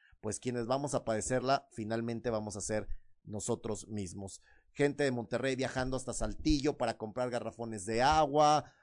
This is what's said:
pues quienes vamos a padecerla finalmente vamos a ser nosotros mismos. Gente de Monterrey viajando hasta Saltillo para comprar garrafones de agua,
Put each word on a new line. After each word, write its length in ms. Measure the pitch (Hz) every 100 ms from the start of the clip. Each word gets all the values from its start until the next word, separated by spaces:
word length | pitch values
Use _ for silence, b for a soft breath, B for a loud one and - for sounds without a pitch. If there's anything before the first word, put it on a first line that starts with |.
| b _
pues 200 | 107 98
quienes 280 | 127 120 113
vamos 260 | 135 143
a 100 | 131
padecerla 640 | - 110 101 127 127 135 -
finalmente 580 | - 107 113 117 117 120
vamos 260 | 110 107 101
a 60 |
ser 260 | - 107 104 b b -
nosotros 640 | - 104 - 113 110 104 -
mismos. 520 | 104 92 101 95 - b b b
Gente 320 | - 143 139
de 60 | 143
Monterrey 460 | 120 110 117 135 127
viajando 420 | 127 131 127 127
hasta 160 | 120
Saltillo 640 | 113 107 - 151 151 147 139
para 180 | 117 110
comprar 360 | 107 123 123
garrafones 560 | 120 110 113 117 107 92
de 160 | 113
agua, 680 | 135 156 147 147 147 151 B B